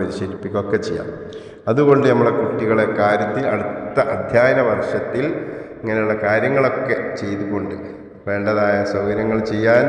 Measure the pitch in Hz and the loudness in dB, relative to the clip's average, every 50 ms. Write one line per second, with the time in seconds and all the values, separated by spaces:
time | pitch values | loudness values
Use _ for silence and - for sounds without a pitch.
0 | 95 87 - - 104 92 92 - - 98 98 104 98 101 104 104 - - 85 80 | -4 -4 -4 -6 -6 -8 -8 -8 -8 -6 -4 -4 -2 -2 -2 -2 -2 -4 -6 -6
1 | - - - - - - - - - - - - - - 113 135 147 143 139 135 | -6 -8 -10 -12 -12 -14 -14 -16 -16 -18 -20 -6 -4 0 2 4 6 6 6 6
2 | 127 127 120 120 120 117 110 - 110 107 - - 113 107 110 110 107 104 107 107 | 6 4 4 4 4 2 2 2 0 -2 -2 -2 0 2 2 2 2 2 2 2
3 | 104 104 104 107 107 104 - 123 135 127 107 104 101 - - - - - - 139 | 2 2 2 2 0 -2 -2 -2 -2 -2 -2 -2 -2 -6 -8 -8 -10 -2 0 0
4 | 123 - 110 95 90 - - 117 123 131 131 135 127 117 107 95 - - - 104 | 0 0 -2 -4 -4 0 2 4 4 4 4 4 2 2 2 0 0 -2 -2 -4
5 | - - 107 120 139 156 - - - - - - - - - - - 113 110 110 | -4 -4 -4 -2 -2 -2 -4 -4 -6 -8 -10 -12 -12 -14 -14 -8 -4 -2 0 0
6 | 110 107 107 107 107 101 107 110 110 131 139 139 135 123 - - - 120 113 - | 2 0 0 0 2 2 2 2 2 2 2 2 2 2 0 -2 -2 -2 -2 -2
7 | - - - - 104 101 101 101 101 - 104 101 98 95 - - - - - - | -2 -4 -6 -6 -6 -4 -4 -4 -4 -4 -4 -4 -4 -4 -6 -8 -10 -12 -14 -16
8 | - - - - - - 101 101 101 104 107 104 104 104 101 101 101 - - 98 | -18 -20 -20 -12 -6 -4 -4 -2 0 0 0 2 2 2 2 2 0 0 0 0
9 | 101 104 107 107 110 110 110 110 107 107 107 107 110 113 117 120 131 | 0 0 0 0 0 0 0 0 0 0 0 2 4 4 6 6 6